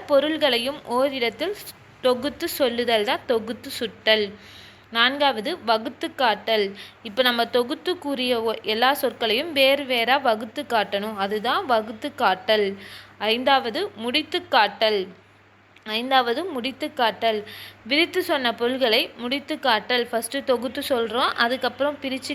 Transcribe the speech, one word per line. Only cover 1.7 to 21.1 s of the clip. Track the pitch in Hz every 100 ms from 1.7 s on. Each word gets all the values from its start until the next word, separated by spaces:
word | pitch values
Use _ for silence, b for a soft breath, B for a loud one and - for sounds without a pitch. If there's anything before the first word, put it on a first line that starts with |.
| - - - 254
தொகுத்து | 247 277 - 330 -
சொல்லுதல் | 254 233 240 226 208
தான் | 339 -
தொகுத்து | 233 208 220 269 -
சுட்டல். | 226 - 220 214 202 202 B B B B - 233
நான்காவது | 247 285 277 220 233 349 220
வகுத்து | 220 247 - 330 -
காட்டல். | 240 202 220 220 196 196 B B 226
இப்ப | 202 254
நம்ம | 233 226 247
தொகுத்து | 247 302 359 359 285
கூறிய | 269 247 233 226
ஒ-, | 220 220
எல்லா | 214 254 285
சொற்களையும் | 247 226 226 226 339 285
வேறு | 269 277 262
வேறா | 247 226 277 254
வகுத்து | 220 214 294 -
காட்டணும், | 233 202 202 214 208 196
அதுதான் | 214 240 339 320
வகுத்து | 226 220 220 285 -
காட்டல். | 214 185 - 214 196 196 B B B - 208
ஐந்தாவது | 233 262 269 247 262 415 214
முடித்து | 233 294 302 349 - 254
காட்டல். | 202 - 220 208 185 - _ _ _ _ _ _ 214 220
ஐந்தாவது | 254 262 233 233 370 262
முடித்து | 254 254 302 -
காட்டல், | 226 - 226 214 208 B B B 220
விரித்து | 285 339 359 349
சொன்ன | 294 240 233
பொருள்களை | 240 262 247 233 - -
முடித்து | 240 277 - 311 262
காட்டல். | 214 220 247 240
ஃபஸ்ட்டு | 233 - 277 269
தொகுத்து | 240 247 285 277
சொல்றோம், | 247 226